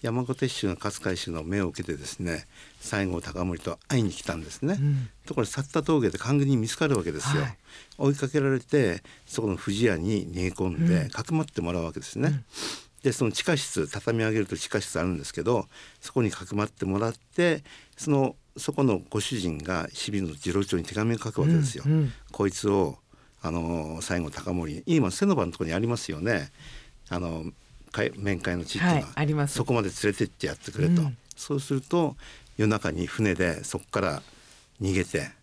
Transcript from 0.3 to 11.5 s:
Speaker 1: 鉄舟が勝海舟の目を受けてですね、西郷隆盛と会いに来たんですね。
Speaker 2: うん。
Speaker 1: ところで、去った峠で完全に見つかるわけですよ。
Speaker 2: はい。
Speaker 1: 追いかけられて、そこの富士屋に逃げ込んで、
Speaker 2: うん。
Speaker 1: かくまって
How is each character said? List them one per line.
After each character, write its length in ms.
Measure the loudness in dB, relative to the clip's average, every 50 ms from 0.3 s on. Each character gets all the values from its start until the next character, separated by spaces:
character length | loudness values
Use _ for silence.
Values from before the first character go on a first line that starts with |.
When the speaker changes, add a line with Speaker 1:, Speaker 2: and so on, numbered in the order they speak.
| -2
Speaker 1:
鉄 160 | 0 0 -2 -2
舟 160 | 0 0 0
が 80 | -2 0
勝 220 | -2 -4 -4 -2 -2
海 140 | -2 -2
舟 160 | -2 -4 -4 -4
の 100 | -4 -2
目 180 | 0 0 0
を 60 | 0 0
受 140 | -2 -6 -6
け 40 | -6 -6
て 40 |
で 80 | -6 -6
す 160 | -10 -8 -6
ね、 260 | -4 -4 -4 -4 -6 -12 -20 -20 -20 -20 -20 -16
西 260 | -8 -4 -2 0 0
郷 140 | 0 -2 -4
隆 240 | -4 -6 -4 -2 -2
盛 140 | -2 -2 -4
と 220 | -4 -6 -8 -8 _ _
会 100 | 0 2
い 40 | 2
に 80 | 0 -2
来 100 | -4 -6
た 120 | -6 -6
ん 80 | -6 -6
で 80 | -10
す 120 | -10 -6 -2
ね。 140 | -2 0 2
Speaker 2:
う 20 |
ん。 280 | 2 2 2 2 -2 -4 -10 -16 _
Speaker 1:
と 80 | -6 -2
こ 60 | -2
ろ 60 | -2
で、 60 | -2 -2
去 100 | -6 -6
っ 60 | -2
た 140 | -2 -2 2
峠 280 | 4 4 4 4 2
で 80 | 0 0
完 200 | 0 2 2 4
全 80 | 4
に 100 | 4 4
見 120 | 4 2 0
つ 80 | 0
か 100 | 0 2
る 100 | 2 2
わ 60 | 2 2
け 80 | 0
で 100 | -4 -4
す 160 | -2 0 2
よ。 60 | 2 0
Speaker 2:
は 60 | 0
い。 100 | -6 -10 _ -20 -20 -20 -20 -20 -8
Speaker 1:
追 140 | 0 2 2 2
い 20 |
か 140 | 2 -2 0
け 100 | 0 2
ら 140 | 2 4 2
れ 80 | 0
て、 420 | 0 _ 4 4 6 4 2 0 -6 -14 -20 -20 -18
そ 160 | -6 -4 -2 0
こ 60 | 0
の 80 | 0
富 200 | 0 0 -2 0
士 100 | 4 4
屋 100 | 4 4
に 320 | 4 2 2 0 0 0 -2
逃 60 | -2
げ 140 | -2 -2 -2
込 280 | 0 0 -2 0 2 2
ん 80 | 4
で、 80 | 4 4
Speaker 2:
う 120 | 4 2
ん。 40 | 0
Speaker 1:
か 140 | -4 -6 -4
く 100 | 0 0
ま 80 | 0 0
っ 40 |
て 140 | -2